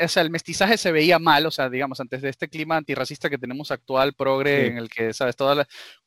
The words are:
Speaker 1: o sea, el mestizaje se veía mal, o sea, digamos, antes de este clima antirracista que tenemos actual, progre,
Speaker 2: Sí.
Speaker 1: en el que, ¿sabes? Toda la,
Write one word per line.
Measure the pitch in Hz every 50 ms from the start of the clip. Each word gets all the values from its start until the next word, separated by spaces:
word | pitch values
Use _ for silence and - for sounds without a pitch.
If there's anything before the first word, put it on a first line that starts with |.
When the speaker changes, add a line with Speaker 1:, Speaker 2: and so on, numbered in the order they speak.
| 170
Speaker 1:
o | 160
sea, | - 185
el | 165 160
mestizaje | 170 156 - - 165 - 196 202 233
se | - - 185
veía | 160 156 156 175 175 160
mal, | 165 170 147 147 160
o | 160
sea, | - - 135 127
digamos, | 123 127 143 135 131 -
antes | 131 113 127 131
de | 139 135
este | 131 - 175 147
clima | - 160 151 160 160
antirracista | 160 147 - 139 131 127 - 151 - - 151
que | 143 127
tenemos | 127 123 127 143 147 -
actual, | 139 - _ - 131 131 135 143
progre, | - - 135 135 135 135 139 143 143 139 135
Speaker 2:
Sí. | 120
Speaker 1:
en | 120 120
el | 117 110
que, | - 117 113 113 107
¿sabes? | - 135 123 120
Toda | - 139 135 143
la, | 147 143 - - - - - - _ _